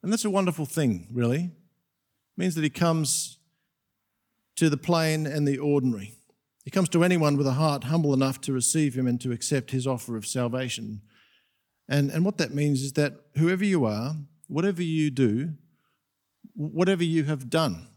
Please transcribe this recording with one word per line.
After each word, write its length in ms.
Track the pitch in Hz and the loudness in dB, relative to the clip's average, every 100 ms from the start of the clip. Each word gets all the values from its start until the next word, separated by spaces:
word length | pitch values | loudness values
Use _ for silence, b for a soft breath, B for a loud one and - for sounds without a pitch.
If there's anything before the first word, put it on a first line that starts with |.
And 100 | 165 | 0
that's 140 | 220 214 | -2 0
a 40 | |
wonderful 360 | 196 185 156 147 | 0 0 0 -4
thing, 420 | - 143 92 87 | 0 0 0 -4
really. 320 | 120 117 135 | -2 0 0
It 80 | 175 - _ _ _ _ _ _ _ - | -2 -8 _ _ _ _ _ _ _ -2
means 180 | 185 165 | -2 0
that 80 | |
he 60 | 156 | -2
comes 680 | 156 170 165 147 - - - _ _ _ _ _ _ _ _ _ _ _ - | 2 2 2 0 -2 -4 -12 _ _ _ _ _ _ _ _ _ _ _ 0
to 140 | 165 | 0
the 80 | 143 | 0
plain 500 | - 175 160 156 151 | 0 0 2 0 -2
and 200 | 151 143 | 0 0
the 100 | 139 | 0
ordinary. 580 | 147 143 127 110 101 - _ _ _ _ | 2 2 2 -2 -8 -16 _ _ _ _
He 80 | - | -4
comes 180 | - 180 | 0 2
to 140 | 170 | 4
anyone 340 | 180 180 151 143 | 4 4 4 2
with 100 | 139 | 0
a 60 | |
heart 320 | 131 156 143 120 | 2 2 0 0
humble 280 | 165 151 | 0 2
enough 260 | 135 135 131 | 2 2 -2
to 120 | - | -4
receive 420 | 131 120 160 151 123 | -2 0 2 0 0
him 120 | 127 | 0
and 120 | 123 | 0
to 100 | 127 | -2
accept 400 | 117 - 143 127 | -6 -2 -2 -2
his 140 | 131 127 | -4 -2
offer 300 | 127 - 117 | -4 -4 -8
of 100 | 101 | -6
salvation. 760 | 131 123 127 127 117 104 107 - b b b b b b b _ | -4 -2 -2 -4 -6 -8 -12 -14 b b b b b b b _
And, 200 | 143 143 | 0 0
and 120 | 156 | 0
what 140 | 185 208 | -2 0
that 160 | 156 | -2
means 280 | 143 147 139 | 0 0 0
is 120 | 135 | -2
that 200 | 131 147 - _ - | 0 0 -2 _ 0
whoever 280 | 165 185 202 | 2 2 2
you 200 | 180 120 | 2 2
are, 300 | 104 123 156 143 _ _ | 0 -4 -6 -10 _ _
whatever 340 | 139 190 175 | -2 -2 -2
you 300 | 175 160 151 | -2 0 0
do, 420 | 131 127 107 156 156 _ _ _ _ _ _ _ _ - - | 4 2 2 -2 -8 _ _ _ _ _ _ _ _ -20 -8
whatever 480 | 151 156 180 190 | -6 0 0 2
you 200 | 170 160 | 2 0
have 260 | 143 151 127 | 0 -4 -2
done 380 | 160 156 85 - | 0 0 -4 -10